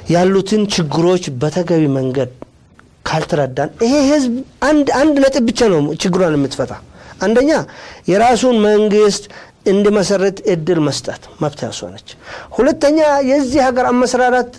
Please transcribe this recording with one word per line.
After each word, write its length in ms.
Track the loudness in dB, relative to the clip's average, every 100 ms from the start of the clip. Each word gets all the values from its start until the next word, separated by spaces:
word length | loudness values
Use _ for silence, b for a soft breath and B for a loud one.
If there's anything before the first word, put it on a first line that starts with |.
| -2
ያሉትን 520 | 2 2 2 0 -2 0
ችግሮች 560 | -2 -4 0 2 0 -2
በተገቢ 500 | -6 -4 -2 -2 0 0
መንገድ 420 | 0 -2 -4 -6 -8 -20 _ _ _ _ _ -6
ካልተረዳን፣ 640 | -6 -2 -2 -2 -4 -6 -2
ይሄ 120 | 0 2 2
ህዝብ 280 | 2 0 -4 -8 -4
አንድ፣ 260 | 0 2 2
አንድ 220 | 2 2 2
ነጥብ 260 | 2 2 0
ብቻ 140 | 2 2
ነው 100 | 2 0 -2
ችግሯን 380 | 0 2 2
የምትፈታ። 400 | 2 -2 -2 -6 -8 -18 B B -4
አንደኛ 300 | 0 2 2 2 -2 B B B -2
የራሱን 480 | 2 4 2 2 2
መንግስት 640 | 4 2 2 4 2 0 -8 B B _ 0
እንዲመሰርት 720 | 2 2 2 0 0 0 -2 -2
እድል 320 | -2 0 0
መስጠት 420 | 0 -2 -8 -12 -16 -8
መብት 220 | -6 -6
ያሷ 180 | -10 -10 -14
ነች። 200 | -16 -20 -20 B B B
ሁለተኛ 460 | -2 0 2 2 2 2 2
የዚህ 360 | 2 0 0 0
ሀገር 240 | 0 0 0
አመሰራራት 640 | 0 0 0 0 0 -2